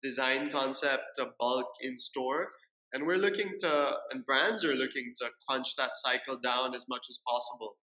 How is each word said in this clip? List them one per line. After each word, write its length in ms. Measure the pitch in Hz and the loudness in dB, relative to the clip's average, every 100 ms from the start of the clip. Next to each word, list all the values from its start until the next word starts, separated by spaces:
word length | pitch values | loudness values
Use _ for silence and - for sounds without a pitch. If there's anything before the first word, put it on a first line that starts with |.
design 480 | 135 123 131 135 147 | -4 0 2 2 0
concept 500 | 143 135 135 143 131 - - | 0 0 2 2 0 -2 -6
to 100 | 120 - | -6 0
bulk 260 | 117 131 123 - | 2 2 -2 -6
in 180 | 135 123 | -10 -6
store, 500 | - 139 127 143 190 - _ _ _ | -6 -4 -2 -2 -4 -8 _ _ _
and 140 | 135 156 | -4 0
we're 100 | 185 | 4
looking 340 | 202 196 196 196 | 4 2 -2 0
to, 320 | 175 147 143 - - | 2 4 4 0 -4
and 140 | 131 123 | -8 2
brands 380 | 135 185 220 | 4 4 2
are 100 | 165 | 2
looking 400 | 131 131 139 120 123 | 2 0 -2 -8 -6
to 120 | 120 - - | -8 -8 -2
crunch 280 | 131 127 - | -2 0 0
that 140 | 127 | 0
cycle 440 | - 131 127 135 127 | 2 2 2 0 -2
down 360 | 123 123 131 | 0 2 0
as 120 | 123 - | -4 -6
much 180 | 123 - | -8 -6
as 80 | - 123 | -8 -2
possible. 500 | 120 - 123 107 101 | -2 -2 -6 -10 -12